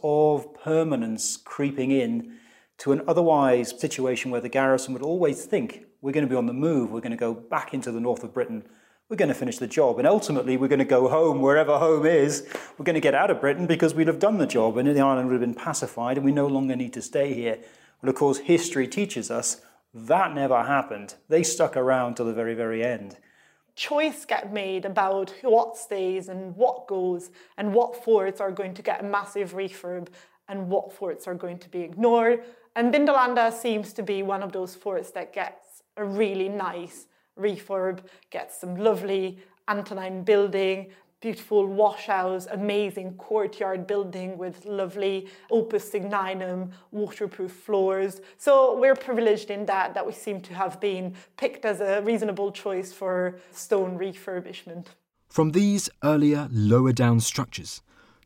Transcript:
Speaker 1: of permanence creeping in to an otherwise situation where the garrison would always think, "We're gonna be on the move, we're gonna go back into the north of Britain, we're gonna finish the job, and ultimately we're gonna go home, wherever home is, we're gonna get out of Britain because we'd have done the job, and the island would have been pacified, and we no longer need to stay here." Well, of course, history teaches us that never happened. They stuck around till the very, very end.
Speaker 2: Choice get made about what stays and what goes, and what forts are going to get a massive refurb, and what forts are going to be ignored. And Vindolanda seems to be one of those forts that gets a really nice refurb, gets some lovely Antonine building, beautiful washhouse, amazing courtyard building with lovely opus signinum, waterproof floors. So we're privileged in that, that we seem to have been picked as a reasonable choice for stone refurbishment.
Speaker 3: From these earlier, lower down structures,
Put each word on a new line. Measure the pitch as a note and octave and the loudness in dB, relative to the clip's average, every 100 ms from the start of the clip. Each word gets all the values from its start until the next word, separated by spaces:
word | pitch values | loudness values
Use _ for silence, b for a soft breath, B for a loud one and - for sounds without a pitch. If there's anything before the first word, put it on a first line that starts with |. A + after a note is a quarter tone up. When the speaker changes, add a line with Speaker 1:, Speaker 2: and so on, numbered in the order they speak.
Speaker 1:
of | D3+ D3 D3+ D3 - | 0 4 4 4 -2
permanence | - - D#3+ D#3+ C3+ A2+ A2 - - | -10 -2 0 2 0 -2 -4 -4 -6
creeping | - - C#3+ C#3 C3 | -10 -4 -2 0 2
in | C3+ A#2 A#2 A2+ B B B B - | 2 2 -2 -4 B B B B -8
to | - | 0
an | C#3 - | 0 2
otherwise | E3 E3+ D3+ C#3 B2 A#2 - | 2 4 6 6 4 2 -4
situation | D3+ - C3 B2 C3 | -6 -2 -2 -2 -2
where | B2 | -4
the | A#2 | -2
garrison | C3+ C3+ C3 C3 | 0 4 2 0
would | B2+ | -6
always | C#3+ F3+ D#3+ C3+ - | -4 0 0 0 -2
think, | G3+ A#2 - - _ | -2 -2 -8 -20 _
"We're | C#3 | -4
gonna | C#3+ C#3+ | 0 2
be | B2+ | 2
on | A#2 | 0
the | |
move, | B2 D#3 D3+ A2+ | 0 2 2 0
we're | A2+ | -4
gonna | A#2 A#2 | -6 -4
go | A#2 | -4
back | A2+ - D#3 - | -4 -4 -4 -4
into | C#3 B2 | -8 -6
the | A#2 | -4
north | A#2+ A2 | -2 -4
of | A2 | -4
Britain, | - A#2+ A2+ - b b b b | -4 -4 -6 -12 b b b b
we're | G#3 | 0
gonna | E3 | 0
finish | C3 B2+ A2+ | 0 -4 -6
the | B2 | -4
job, | - C#3 A#2+ | 2 2 4
and | C#3 | 4
ultimately | G3+ - C#3+ B2 B2+ | 4 2 -2 0 2
we're | C3 | 2
gonna | C#3 | 2
go | C3+ C3 B2+ | 4 4 6
home, | D3+ E3 C3+ | 4 4 4
wherever | C3+ D3 D3 D3 | 4 4 4 4
home | E3 D#3 D3+ | 4 4 6
is, | E3 C#3+ C#3+ - B B B | 6 4 0 -6 B B B
we're | D3+ | -2
gonna | D#3+ | 2
get | C#3+ C3+ | 2 4
out | G3 | 2
of | D#3+ | 2
Britain | C#3 D#3+ F3 | 0 0 0
because | E3+ E3 D3+ | 2 2 2
we'd | D#3+ | 0
have | D3+ | 4
done | G3+ A3 | 2 2
the | C#3 | 2
job, | B2 A2+ A2 | 2 2 2
and | C3 | 2
the | C#3+ | 4
island | C#3 C3 B2+ | 4 4 2
would | B2+ | 0
have | |
been | B2 B2+ | 0 -4
pacified, | - D3 B2 - A#2+ C3+ | -6 -6 -6 -6 -4 0
and | C#3 | 2
we | |
no | C#3+ C#3+ | 2 2
longer | C3+ C3+ B2+ | 0 -2 -2
need | B2 | -4
to | A#2 | -8
stay | G#2 D3 C#3 | -6 -2 0
here." | B2 A#2 A2 B B B B | 0 -4 -4 B B B B
Well, | C3 | -4
of | C3 | 2
course, | C#3+ C#3 | 2 2
history | - E3+ E3+ C#3 B2+ | 2 2 2 -2 -2
teaches | - G3+ - G#2 | -2 -4 -4 -6
us | A#2 - - b b b | -4 -4 -6 b b b
that | A#2 A2+ E3 E3+ D3 | -10 2 2 2 0
never | C3+ B2+ | 2 2
happened. | A#2+ C#3 B2+ G#2 G2+ - - | 2 0 0 -6 -12 -14 2
They | D#3 | 2
stuck | - - D#3+ C3+ | 2 2 0 2
around | B2+ C3 B2 A#2 | 2 2 0 -2
till | A#2 | -4
the | |
very, | A2+ A2+ A2+ | -2 -4 -2
very | A2+ A2+ | -4 -2
end. | A#2 A#2 G2+ - b b b b b - | -2 -4 -8 -18 b b b b b -10
Speaker 2:
Choice | - D4 D#4 D4 - | -4 0 0 -2 -4
get | A3 G3+ | -4 -4
made | G#3 G3 F#3+ G3 | -6 -4 -4 -4
about | F#3+ F#3+ G3 F#3+ - | 0 0 0 -4 -4
what | C4 A3+ A#3 - | 2 4 2 -4
stays | - G3+ F#3 F#3+ F#3 | -8 -4 -2 -4 -6
and | F#3 F#3+ F3 | -12 -10 0
what | B3 B3 - | 0 0 -6
goes, | G3 F#3 F3+ F3 b b b | -4 -2 -4 -8 b b b
and | G#3 | 0
what | G#3 A#3+ - | 2 2 -2
forts | - A3 F#3+ F#3+ | 2 4 2 -2
are | G3 | -6
going | F#3 F#3+ | -6 -8
to | F#3 | -8
get | - - | -6 -4
a | |
massive | G3+ G3+ G3+ G3+ F#3+ | -2 -4 -4 -6 -6
refurb, | F3+ G3 F#3+ F3 F3+ F3 b b b - | -6 -8 -8 -10 -10 -10 b b b -12
and | G3 F3+ | -8 -2
what | G3 - | -2 -2
forts | - F#3+ D3+ - | -8 -8 -8 -8
are | F3+ | -10
going | F3+ F3+ | -10 -12
to | - | -12
be | F3+ | -10
ignored. | E3+ E3 A#3 A#3 A3+ A#3 B B B | -8 0 4 4 4 2 B B B
And | - A#3+ | 0 2
Vindolanda | C#4+ D4 C#4 B3 B3 A#3 | 4 4 4 4 4 2
seems | A3+ B3 G#3+ G#3 | 2 -2 -2 -4
to | - | -8
be | G3 G3 | -4 -4
one | G3 G3 | -2 -4
of | G3 | -4
those | F#3 F#3 F#3 | -6 -8 -8
forts | G#3+ F#3 D3+ | -6 -6 -6
that | F#3+ F3 | -10 -10
gets | - F#3 - _ - _ - | -8 -8 -10 _ -20 _ -8
a | G#3 | -6
really | G3 G#3+ F#3+ F#3+ | 0 0 0 -4
nice | G3+ F#3 F3 E3+ - - _ _ - | -4 -6 -8 -12 -16 -20 _ _ -4
refurb, | G3+ F#3+ - G3 F#3 F3+ - B B | -4 -4 -6 -4 -2 -4 -10 B B
gets | - - - | -14 -14 -12
some | F3+ F3+ | -10 0
lovely | A3 G3 G3 G3 F#3+ F#3 B B - | 2 2 0 -2 -2 -6 B B -6
Antonine | G3+ G3+ F#3+ F#3 F#3+ | -4 -4 -8 -8 -6
building, | F#3 G#3 G3+ G3 F#3+ F#3+ F#3+ B B _ | 2 4 4 0 0 -2 -6 B B _
beautiful | A3+ A3+ - G#3 G3 | -8 -8 0 0 2
washhouse, | G3 G#3+ G3+ - G3 F#3 F#3 F#3 | 2 2 0 -4 -2 0 -4 -6
amazing | G3 G#3 G3+ G#3 F#3 F#3 F#3 | -6 -2 -2 -2 -6 -12 -12
courtyard | - G#3+ G3+ G#3 G3 F#3+ F3+ | -4 -2 -2 -4 -4 -4 -4
building | G3+ G3 F#3 F#3 F#3 | -4 -4 -6 -10 -8
with | F3+ F3+ G#3 | -10 -12 -10
lovely | G3+ F#3 G3 G3 G3 F#3+ B B | -6 -6 -2 -2 -2 -6 B B
opus | A#3 A3 G#3 G3+ | 0 0 -2 -4
signinum, | G#3 G3 G3+ F#3+ F#3+ F#3 F3+ F#3 B B | -6 -4 -2 -2 -4 -6 -6 -8 B B
waterproof | G#3 G#3 - G3+ - F#3 | -6 -6 -6 -10 -8 -10
floors. | F3+ - G#3 F#3+ F#3+ G3 F#3+ B B | -10 -2 0 2 0 -2 -6 B B
So | - C4+ C4 A#3+ | 4 6 6 6
we're | C4 | 4
privileged | C4 - A#3 A3+ G#3+ - | 4 0 0 2 2 -2
in | G3+ G#3 | -8 -2
that, | F#3+ F3+ G3 | 0 0 -2
that | - | -6
we | |
seem | A3+ - G3 | -8 -8 -8
to | F#3 | -8
have | F3+ F#3+ F#3 | -6 -6 -4
been | G#3 F#3 F#3 F3+ B - | -4 -4 -6 -10 B -6
picked | A#3 - A3 | -4 -4 -4
as | G3 | -2
a | G3 G3 | 0 0
reasonable | G3+ A#3 G#3+ G3 G3+ | 0 0 -2 -2 -4
choice | G3+ G#3 F#3+ F#3 | -4 -6 -6 -6
for | - F#3+ F3+ F3+ F3+ B | -8 -4 -2 -2 -6 B
stone | - - G3+ F#3 F#3 | -12 0 0 0 -4
refurbishment. | F#3+ F3+ - F#3 F3+ F#3 - E3+ F3 _ _ _ _ | -6 -8 -8 -8 -8 -14 -16 -16 -16 _ _ _ _
Speaker 3:
From | - D#3 | 0 2
these | D#3+ G3+ G3+ - - | 4 2 2 -4 -4
earlier, | - D3+ D3 D3 C#3 | 2 4 4 2 0
lower | A#2 G#2 A#2+ C3 | 0 4 6 4
down | B2 B2 A#2 | 4 4 4
structures, | A2+ - C#3 - - - _ b b b | 2 -4 -6 -8 -14 -16 _ b b b